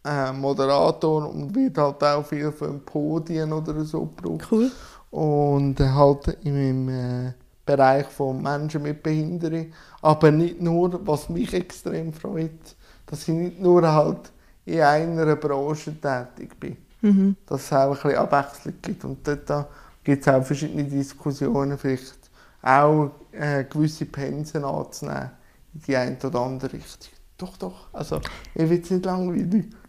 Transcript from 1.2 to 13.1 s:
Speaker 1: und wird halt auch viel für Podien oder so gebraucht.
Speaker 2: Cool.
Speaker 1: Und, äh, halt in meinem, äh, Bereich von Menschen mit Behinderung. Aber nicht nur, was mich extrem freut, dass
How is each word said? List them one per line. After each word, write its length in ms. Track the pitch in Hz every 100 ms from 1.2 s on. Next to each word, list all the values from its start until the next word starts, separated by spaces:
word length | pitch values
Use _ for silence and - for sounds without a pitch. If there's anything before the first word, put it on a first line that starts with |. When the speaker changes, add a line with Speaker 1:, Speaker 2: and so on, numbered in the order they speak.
| 151
Speaker 1:
und 240 | 151 143 208
wird 220 | 262 -
halt 260 | 147 143
auch 220 | 147 147 147
viel 260 | 151 151
für 220 | 147 147
Podien 800 | 143 - 151 151 160 160 160 156
oder 300 | 156 160 151 156
so 200 | 160 160
gebraucht. 420 | - 175 160 -
Speaker 2:
Cool. 200 | 220 254 - - - -
Speaker 1:
Und, 680 | 151 156 147 143 143 139 135
äh, 100 | 135
halt 380 | 135 143 143 - -
in 100 | 147 139 135 131 131
meinem, 400 | 131 123 123 127
äh, 60 | 123 _ _ -
Bereich 420 | 139 131 139 143
von 340 | - 139 131
Menschen 400 | 143 147 151 156
mit 180 | 147 147
Behinderung. 680 | 156 156 156 175 165 165 160 - - -
Aber 300 | 156 156 156
nicht 300 | 151 170 -
nur, 440 | 170 170 180 175 165
was 220 | 147 -
mich 240 | 170 214
extrem 580 | 185 175 - 170 160 165
freut, 640 | 156 - 160 160 160 - - - -
dass 160 | -